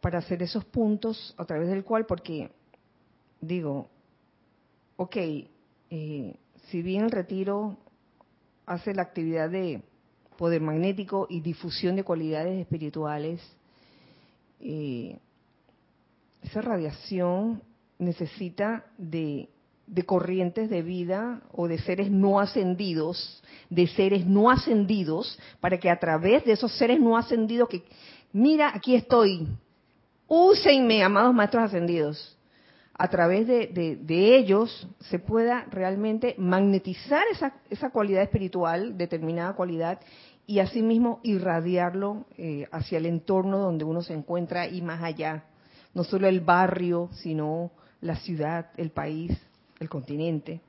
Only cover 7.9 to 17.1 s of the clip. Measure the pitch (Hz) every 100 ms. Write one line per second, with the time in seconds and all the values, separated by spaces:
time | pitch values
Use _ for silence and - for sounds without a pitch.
7.9 | _ _ _ _ _ _ _ - 175 214
8.9 | 196 175 - 165 160 160 185 180 135 -
9.9 | _ _ _ _ _ 170 165 156 156 180
10.9 | 196 190 196 196 175 160 160 180 - 185
11.9 | 190 196 170 156 156 170 190 175 165 151
12.9 | 156 151 151 156 165 - _ _ _ _
13.9 | _ _ _ _ _ _ _ - 156 147
14.9 | 120 117 - _ _ _ _ _ _ _
15.9 | _ _ _ _ _ - 208 226 202 156
16.9 | 143 -